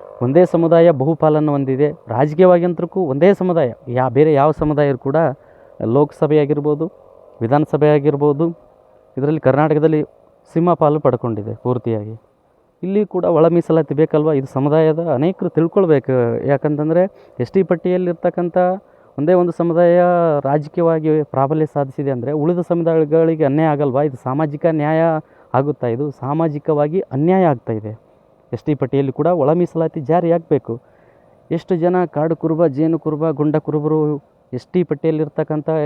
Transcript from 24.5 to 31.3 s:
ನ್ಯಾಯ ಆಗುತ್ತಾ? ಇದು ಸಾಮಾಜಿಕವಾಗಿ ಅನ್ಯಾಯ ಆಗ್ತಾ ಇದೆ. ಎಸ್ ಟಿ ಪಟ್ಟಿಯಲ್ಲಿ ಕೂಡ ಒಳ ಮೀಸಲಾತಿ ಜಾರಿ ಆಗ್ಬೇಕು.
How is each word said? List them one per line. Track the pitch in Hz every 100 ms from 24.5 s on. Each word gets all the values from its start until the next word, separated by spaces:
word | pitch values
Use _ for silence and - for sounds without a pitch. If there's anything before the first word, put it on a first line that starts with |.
| 143 170
ನ್ಯಾಯ | 160 147 160 165 156 - _ _
ಆಗುತ್ತಾ? | 123 143 143 123
ಇದು | 117 147
ಸಾಮಾಜಿಕವಾಗಿ | - 131 151 165 147 - 151 147 175
ಅನ್ಯಾಯ | - 131 160 190 175
ಆಗ್ತಾ | 127 -
ಇದೆ. | 110 107 110 _ _ _ _ _
ಎಸ್ | 120
ಟಿ | - 147
ಪಟ್ಟಿಯಲ್ಲಿ | 123 139 139
ಕೂಡ | 127 151
ಒಳ | 175 135
ಮೀಸಲಾತಿ | 165 175 165 160 170
ಜಾರಿ | 131 165 175
ಆಗ್ಬೇಕು. | 170 165 143 - 117 - _ _ _ _